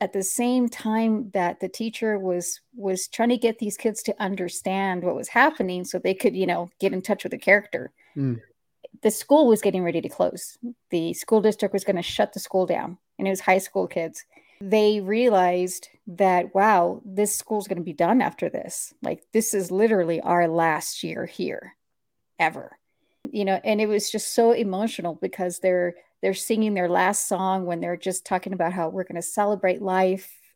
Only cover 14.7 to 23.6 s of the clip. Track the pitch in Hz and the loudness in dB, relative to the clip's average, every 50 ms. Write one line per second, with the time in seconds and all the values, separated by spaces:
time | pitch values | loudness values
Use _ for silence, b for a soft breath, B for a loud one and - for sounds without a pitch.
14.7 | 208 220 214 208 214 208 190 190 214 226 247 240 202 185 180 180 180 180 180 180 | 2 4 4 4 2 2 0 -2 0 2 4 4 4 4 4 4 2 2 0 -2
15.7 | - - - - _ _ _ 202 170 175 196 185 180 180 175 - - 196 202 220 | -4 -10 -14 -18 _ _ _ -16 -2 2 2 4 4 2 0 2 2 4 4 6
16.7 | 208 180 170 175 185 - - 190 190 196 208 202 - - - - 220 208 202 202 | 6 4 4 2 0 -4 -12 -8 -2 0 0 0 0 -6 -4 -4 -4 -4 -4 -4
17.7 | 190 175 160 180 147 - 170 180 233 262 - - - - 175 - - - - - | -6 -6 -6 -8 -2 0 2 4 4 4 4 2 -2 -4 -6 -4 -4 -6 -8 -8
18.7 | - - - - _ _ - - 165 - _ _ - 220 220 - 208 196 185 170 | -10 -10 -10 -10 _ _ -6 -6 -6 -6 _ _ 0 0 0 2 -2 -2 -2 -2
19.7 | 180 190 220 226 220 190 170 165 170 160 - - 175 175 175 165 165 170 165 165 | 0 2 4 4 4 4 2 2 0 -2 0 2 4 4 4 4 2 2 2 2
20.7 | 151 - - - - - - 160 160 - - - - - 175 - - - - - | 2 0 -2 -6 -8 -8 -8 -8 -6 -6 -8 -8 -8 -8 -6 -6 -6 -8 -12 -16
21.7 | - _ _ _ _ _ _ _ _ _ _ _ _ - 165 156 - 131 - - | -20 _ _ _ _ _ _ _ _ _ _ _ _ -2 -2 -2 -2 -4 -14 -16
22.7 | - _ _ _ _ _ _ _ _ _ _ - - 214 202 190 190 - | -20 _ _ _ _ _ _ _ _ _ _ -8 -4 -2 0 0 0 0